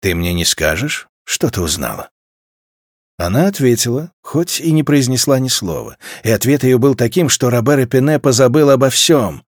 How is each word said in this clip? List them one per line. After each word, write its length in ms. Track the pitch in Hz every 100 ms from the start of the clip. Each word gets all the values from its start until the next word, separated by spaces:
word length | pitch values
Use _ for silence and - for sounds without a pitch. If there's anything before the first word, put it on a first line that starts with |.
«Ты 140 | 78
мне 180 | 85 87
не 120 | 87
скажешь, 640 | 82 - 78 80 143 - - _
что 260 | - - -
ты 100 | -
узнала?» 500 | 85 80 62 55 - _ _ _ _ _ _ _ _ _ _ _
Она 300 | 87 104 185
ответила, 640 | 196 135 117 120 123 165 _
хоть 380 | - 151 175 -
и 120 | 165
не 100 | 156
произнесла 560 | 147 147 127 127 - 135
ни 100 | 131
слова, 500 | - 95 85 110 - - -
и 80 | 110
ответ 340 | 110 117 143
ее 140 | 127 127
был 160 | 131
таким, 340 | 135 117 180 160
что 220 | - 127
Робер 340 | 120 113 143
Эпине 340 | 123 131 139 151
позабыл 520 | 147 120 131 131 143
обо 180 | 135 135
всем 560 | - - 156 104 71 _